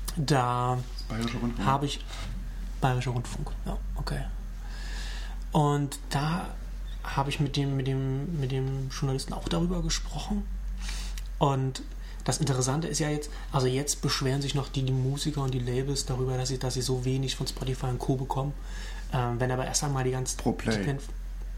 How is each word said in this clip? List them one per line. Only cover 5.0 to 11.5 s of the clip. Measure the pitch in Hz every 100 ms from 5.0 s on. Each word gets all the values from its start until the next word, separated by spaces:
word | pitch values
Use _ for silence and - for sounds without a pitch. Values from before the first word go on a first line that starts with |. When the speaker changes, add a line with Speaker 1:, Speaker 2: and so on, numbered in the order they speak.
| - - - - -
Speaker 1:
Und | 165 147 143 143 - -
da | 139 151 175 - - - - - -
habe | - - 139
ich | 135
mit | 139 143
dem, | 139 135
mit | 135
dem, | 135 135 135 147 165
mit | 131
dem | 135 135 135 135
Journalisten | - 139 131 -
auch | - -
darüber | 170 175 175
gesprochen. | 165 - - 147 - 208 202 - - - - - - - - -
Und | 147